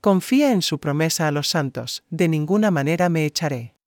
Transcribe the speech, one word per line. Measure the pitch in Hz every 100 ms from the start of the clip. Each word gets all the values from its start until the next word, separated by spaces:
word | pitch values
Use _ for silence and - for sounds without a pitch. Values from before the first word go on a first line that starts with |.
Confía | 208 190 - 262 294
en | 208
su | - 147
promesa | 151 147 160 - 156
a |
los | 147 135
santos, | 170 139 123 120 - _
"De | 165 170
ninguna | 160 151 208 214
manera | 160 139 165 180
me | 165
echaré". | 151 - 160 131 117 _ _